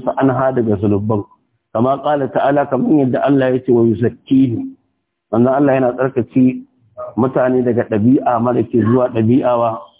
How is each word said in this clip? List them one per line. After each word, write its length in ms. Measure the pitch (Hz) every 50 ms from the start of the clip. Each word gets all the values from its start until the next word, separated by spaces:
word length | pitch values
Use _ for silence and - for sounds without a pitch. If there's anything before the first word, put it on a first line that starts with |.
| 127
sa 80 | 123 -
anha 360 | - 135 135 131 127 135 131
daga 240 | 123 127 113 113 104 92
zunuban. 460 | 107 104 104 98 104 107 113 101 98 - _ _ _ _ _ _ _ _ -
Kama 240 | 110 120 131 139 139 135
qala 240 | 147 151 143 135 -
ta'ala, 380 | - - 98 135 143 147 143
kaman 320 | - 139 123 240 240 160 147
yadda 240 | 135 127 123 - -
Allah 280 | 135 143 135 131 131 127
ya 40 | 127
ce, 120 | 127 -
"Wa 100 | 120 120
yuzakkihi." 760 | 117 117 110 113 120 110 - - _ - 139 131 135 123 113 - - - - - _ _ _ _ _ _ _ _ _ _
Wannan 200 | 104 110 120 131
Allah 200 | 131 139 147 139 131
yana 180 | 131 131 123
tsarkake 720 | 123 127 131 135 131 131 110 - - 131 127 127 127 127 - - _ _ _ _ _ - - - -
mutane 460 | - 127 131 131 151 127 127 127 127 123
daga 200 | 123 110 117 110 -
ɗabi'a 520 | 113 107 104 120 135 156 - 123 123 113
mara 220 | 117 123 120 123
ke 180 | 113 - - 117
zuwa 280 | 107 107 120 127 123 127
ɗabi'awa 720 | 117 113 110 110 120 143 - 123 123 117 117 113 110 - - - _